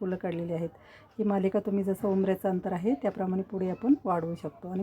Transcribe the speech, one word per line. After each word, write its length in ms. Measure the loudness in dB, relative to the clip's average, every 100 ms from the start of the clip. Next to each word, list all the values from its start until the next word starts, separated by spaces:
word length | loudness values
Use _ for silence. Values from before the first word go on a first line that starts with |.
फुलं 160 | -4 -2
काढलेली 360 | -4 -4 -4
आहेत. 160 | -4 -4 -8 -20 -20 -12 -4
ही 60 |
मालिका 340 | 0 2 2 2
तुम्ही 260 | 0 0
जसं 240 | 0 0 2
उंबऱ्याचं 400 | 2 2 2 0
अंतर 240 | 0 -2
आहे 220 | -2 0
त्याप्रमाणे 480 | 0 0 -2 -2 -2
पुढे 280 | -2 -2 -2
आपण 240 | 0 4 4
वाढवू 300 | 2 0 0
शकतो 340 | -4 -8 -10 -8
आणि 140 | -6